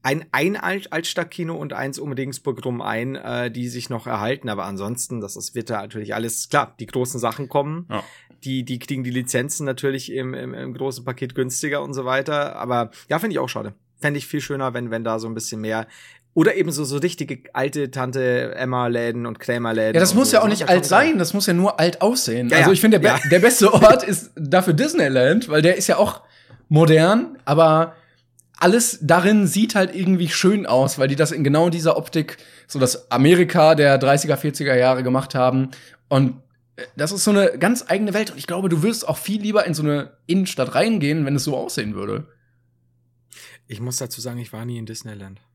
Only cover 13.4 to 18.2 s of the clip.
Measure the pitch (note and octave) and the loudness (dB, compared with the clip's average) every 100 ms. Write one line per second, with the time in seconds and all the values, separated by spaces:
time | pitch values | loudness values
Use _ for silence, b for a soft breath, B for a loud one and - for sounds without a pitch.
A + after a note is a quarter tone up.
13.4 | B2+ A2+ G#2+ G2+ _ _ D3 C#3+ - D3 | -4 -6 -10 -14 _ _ -4 -4 -6 -8
14.4 | - C#3 C3 A#2+ A#2+ A2+ A2+ A2+ A2+ A2 | -6 -4 -4 -4 -6 -6 -4 -4 -6 -8
15.4 | - A2 A2 A2 A2 b b b _ - | -8 -8 -6 -6 -6 b b b _ 2
16.4 | F3+ G3 E3 C#3+ D3 C#3+ E3+ E3+ D3+ D3 | 2 2 -4 -4 -6 -4 -4 -6 -10 -10
17.4 | - - C3+ D3 C#3 C3 B2+ C3 | -10 -6 -4 -4 -6 -6 -6 -2